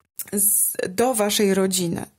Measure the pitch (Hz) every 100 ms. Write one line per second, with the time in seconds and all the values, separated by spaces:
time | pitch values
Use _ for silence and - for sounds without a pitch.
0 | _ - - 202 190 - - - - 185
1 | 240 233 208 208 202 196 190 185 175 -
2 | -